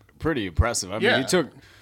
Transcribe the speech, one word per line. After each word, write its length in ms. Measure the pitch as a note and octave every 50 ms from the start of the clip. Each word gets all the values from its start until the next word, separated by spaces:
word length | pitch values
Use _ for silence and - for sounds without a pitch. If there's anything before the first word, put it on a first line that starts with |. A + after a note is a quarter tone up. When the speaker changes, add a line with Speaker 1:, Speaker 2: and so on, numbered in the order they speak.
| _ _ _ -
Speaker 1:
pretty 280 | - D#3 E3 B2+ G2+
impressive. 440 | F#2 D#2+ F#2+ G#2+ A#2 A#2 - G2+ F2+
I 40 | G2
mean, 80 | A2
Speaker 2:
Yeah. 160 | F#3 A#3 A3+ B2
Speaker 1:
he 60 | C#3
took 260 | - F#3 F3+ C#3+ - - - - - - -